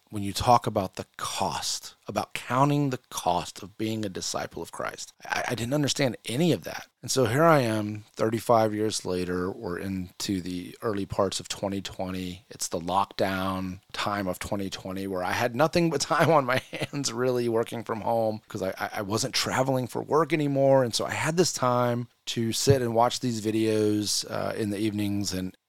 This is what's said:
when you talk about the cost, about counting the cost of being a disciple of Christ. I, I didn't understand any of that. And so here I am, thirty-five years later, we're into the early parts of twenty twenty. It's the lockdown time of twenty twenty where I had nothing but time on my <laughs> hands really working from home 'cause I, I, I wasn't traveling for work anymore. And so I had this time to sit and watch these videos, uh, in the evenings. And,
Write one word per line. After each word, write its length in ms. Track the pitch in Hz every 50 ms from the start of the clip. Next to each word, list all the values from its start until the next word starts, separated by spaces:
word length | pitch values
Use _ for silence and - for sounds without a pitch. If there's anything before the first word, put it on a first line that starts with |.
| _ -
when 140 | 107 104 101
you 100 | 101 95
talk 320 | - - 123 120 - -
about 300 | 117 104 107 92 - -
the 100 | - 92 - _
cost, 800 | - - - - - 98 85 65 - - - - - - - - _ _
about 260 | - 101 104 - - -
counting 560 | - - - 123 131 143 147 143 147 143 135
the 100 | 127 - _ -
cost 500 | - - - 90 87 87 78 - - -
of 160 | 101 92 -
being 260 | - 110 110 113 107 107
a 60 | 98
disciple 540 | 87 87 - - - 69 - - - - 82
of 80 | -
Christ. 420 | - - 62 - - - - - - _ -
I, 200 | - - - - -
I 60 | 123
didn't 200 | - 117 120 143
understand 420 | 151 143 123 - - 143 120 101 - -
any 260 | - 113 139 180 170
of 120 | 123 87 -
that. 240 | - - - - - _ _ -
And 80 | 120
so 140 | - 135 127
here 180 | 104 120 147 165
I 160 | 170 156 143
am, 460 | 123 113 110 107 107 107 107 104 107 _ -
thirty-five 580 | - 113 113 117 107 - - 120 110 110 107 107
years 320 | 104 107 110 98 - -
later, 460 | 95 90 90 90 87 90 90 90 95
we're 260 | 123 117 113 90 87
into 640 | 90 92 98 95 95 90 90 - - - - 101 92
the 340 | 85 90 90 90 90 80 - -
early 240 | - 117 101 101 95
parts 340 | - - - 101 95 - -
of 80 | -
twenty 320 | - - - 104 98 98 98
twenty. 640 | - - - - 95 92 95 92 90 90 90 90 - -
It's 180 | - - -
the 120 | - - 87
lockdown 1000 | 82 87 90 98 98 - - - 104 95 95 92 95 95 95 92 92 92 90 - _ _ -
time 320 | - - 110 101 104 98
of 140 | 90 90 -
twenty 320 | - - 107 101 98 92
twenty 340 | - - - 95 92 98 98
where 180 | 98 95 90 90
I 100 | 92 101
had 220 | - 123 123 113
nothing 360 | 123 156 160 - 175 170 165
but 100 | 147 143
time 300 | - - 160 156 156 147
on 140 | 165 143 131
my 120 | 120 127
<laughs> 140 | 120 - -
hands 420 | - 139 143 - - 143 135 131 117
really 360 | 120 127 127 123 123 120 117
working 340 | 113 113 113 - 117 117 107
from 180 | - 117 107
home 400 | 95 117 117 117 110 110 107 104 -
'cause 160 | - - 101 92
I, 100 | 95 - -
I, 100 | 104 95 -
I 60 | 113 104
wasn't 320 | 95 107 107 131 113 -
traveling 500 | - - 107 92 127 131 139 131 127 123
for 160 | - - 117
work 320 | 113 - 135 156 165 139 165
anymore. 500 | 156 147 143 139 135 139 135 135 135 127
And 120 | 113 -
so 100 | - -
I 60 | -
had 260 | - - - 156 165
this 160 | 180 165 - -
time 540 | - 131 123 123 123 123 120 120 120 123 - _ _ -
to 240 | - - 123 117 113
sit 300 | 107 - - 139 139 131
and 140 | 123 113 113
watch 240 | 113 120 123 - -
these 260 | 131 123 113 110 101
videos, 800 | 110 107 110 110 110 107 107 107 107 104 104 104 104 - - - -
uh, 220 | 110 104 98 101 98
in 160 | 104 110 101
the 80 | 101 95
evenings. 540 | 110 107 104 104 104 101 101 101 101 90 92
And, 220 | 92 92 92 - _ _